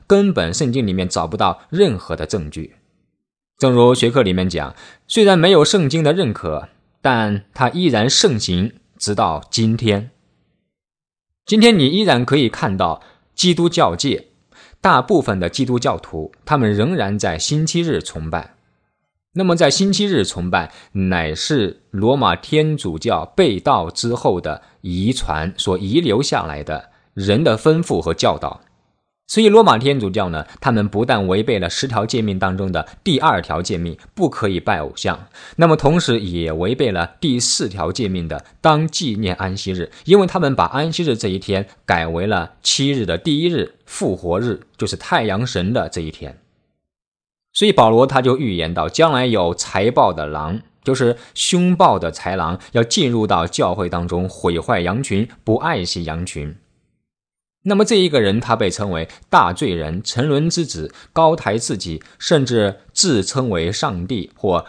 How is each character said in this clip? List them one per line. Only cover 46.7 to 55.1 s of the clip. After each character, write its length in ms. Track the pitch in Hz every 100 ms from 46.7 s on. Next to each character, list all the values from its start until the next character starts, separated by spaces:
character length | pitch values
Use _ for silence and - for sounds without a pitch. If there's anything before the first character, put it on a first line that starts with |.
| _ _ _ _ _ _ _ _
所 160 | - 208
以 60 |
保 160 | - 113
罗 180 | 113 135
他 140 | 139
就 160 | 127 131
预 180 | 127 87
言 180 | 80
到， 140 | 85 80
将 240 | - 165
来 140 | 131 127
有 280 | 107 85
财 380 | 87 - 98 107
暴 220 | 147 110
的 120 | 80 76
狼， 360 | 76 78 101 - _ -
就 100 | 131
是 220 | 120 120 -
凶 420 | - - 175 180 180
暴 240 | 170 95
的 140 | 85
豺 240 | - 90 92
狼， 200 | 80 92 -
要 100 | 120
进 300 | 117 208 135
入 160 | 117 107
到 180 | 90 85
教 300 | - 104 92
会 140 | 87
当 180 | 87 87
中， 220 | 87 90
毁 280 | - 87 82
坏 220 | 98 101
羊 240 | 87 113
群， 240 | 143